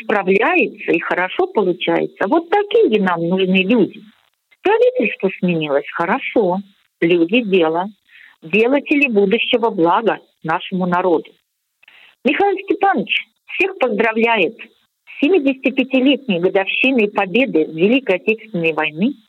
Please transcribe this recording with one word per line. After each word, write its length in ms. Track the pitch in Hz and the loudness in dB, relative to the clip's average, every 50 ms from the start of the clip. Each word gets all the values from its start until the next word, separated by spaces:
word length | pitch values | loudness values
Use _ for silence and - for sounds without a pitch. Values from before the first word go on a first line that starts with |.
| - | -4
справляется, 880 | - 226 202 185 185 196 196 240 311 370 349 226 - - - - - | -4 -4 -2 0 0 0 0 0 0 0 0 -2 -2 -4 -10 -6 -4
и 60 | 156 170 | -4 -2
хорошо 480 | - - 170 175 180 185 - - 370 | -2 -4 -4 -4 -4 -6 -4 -4 -4
получается. 800 | 370 - 226 196 180 170 180 - 170 170 160 156 156 - - - 202 | -2 -2 -2 0 -2 -2 -4 -2 -2 -2 -2 -2 -4 -6 -6 -2 0
Вот 220 | 285 339 339 - | 0 0 0 0
такие 500 | - 415 403 403 415 466 440 294 214 202 | -2 -2 -2 0 2 2 2 4 2 2
нам 260 | 190 185 175 165 170 | 0 0 -2 -2 -2
нужны 360 | 170 185 190 190 180 185 190 185 | -2 0 0 0 2 2 2 2
люди. 380 | 190 247 233 180 - - - - - _ _ _ _ _ _ _ _ _ _ | 2 2 2 2 0 -2 -12 -20 -20 _ _ _ _ _ _ _ _ _ _
Правительство 680 | - 370 440 453 494 508 508 508 233 196 - - - 185 - - | 0 0 2 4 4 2 2 2 -2 -2 -2 -2 -4 -4 -4 -2
сменилось, 480 | - 180 170 160 156 147 139 143 143 - - | -2 0 0 0 -2 0 -2 -2 -2 -4 -6
хорошо. 640 | - 170 175 220 277 - - - 262 208 175 180 196 202 - _ _ _ _ _ - | -6 -2 -2 -2 -4 -4 -2 0 0 0 0 0 -2 -6 -10 _ _ _ _ _ -2
Люди 400 | 175 170 180 175 165 170 202 254 | 0 2 2 2 2 2 0 -2
дело. 460 | 233 196 190 185 160 160 160 170 185 214 208 _ _ _ _ - - - _ _ | 0 2 2 2 2 2 0 -2 -4 -6 -8 _ _ _ _ -20 -20 -20 _ _
Делатели 680 | - 160 160 208 226 247 269 285 - - 311 285 277 262 | -10 -2 0 0 2 2 2 0 0 0 0 0 0 2
будущего 600 | 220 202 202 196 214 214 - - - 233 220 226 | 2 2 2 2 2 0 0 0 0 0 0 0
блага 480 | 208 190 165 170 180 220 233 190 151 - _ _ _ _ | 0 2 2 2 2 2 2 0 -2 -4 _ _ _ _
нашему 420 | - 160 160 180 - - 190 180 185 | -6 -4 -4 -4 -4 -6 -4 -2 -2
народу. 440 | 180 180 175 185 185 165 143 - - _ _ _ _ _ _ _ _ _ _ _ - _ - - - _ _ | 0 0 0 2 2 2 0 -2 -6 _ _ _ _ _ _ _ _ _ _ _ -20 _ -20 -20 -20 _ _
Михаил 360 | - 254 294 - 403 403 381 381 - | -2 -2 0 2 0 0 0 -2 -2
Степанович 640 | - 320 - 381 392 359 254 - - - - - _ _ _ _ - - | -4 -2 0 0 0 0 0 -2 -2 -4 -4 -4 _ _ _ _ -12 -4
всех 240 | - 349 381 381 - | -2 -2 -2 0 -2
поздравляет 800 | 262 247 208 196 220 226 220 226 220 233 226 220 170 - - - | -2 -2 0 0 0 0 2 0 2 2 2 2 0 -2 -2 -8
с 640 | - - _ _ _ _ _ _ _ - - - 277 | -20 -20 _ _ _ _ _ _ _ -14 -4 -2 0
семидесятипятилетней 1160 | 294 392 349 269 277 262 - - 269 262 - 254 262 269 262 254 285 269 - - - 185 165 | 2 2 2 2 0 -2 0 -2 -2 0 -2 -2 0 0 2 2 2 2 0 0 -2 -2 0
годовщиной 680 | 175 190 185 196 190 190 - - - 262 269 240 208 202 | 0 0 0 0 -2 -2 -2 0 0 0 2 2 0 0
победы 560 | - 214 202 190 175 226 269 226 165 156 156 | 0 -2 -4 0 0 0 0 2 2 0 0
в 100 | 151 156 | 0 0
Великой 420 | 160 175 208 247 277 - - 185 | 0 2 2 2 2 0 0 -2
Отечественной 580 | 180 - 214 220 220 - - - 175 165 160 156 | -2 0 -2 -4 -4 -4 -8 -6 -2 -2 0 0
войны 400 | 151 156 156 147 156 202 269 294 - _ | 0 -2 -2 -2 -2 -2 -2 -2 -4 _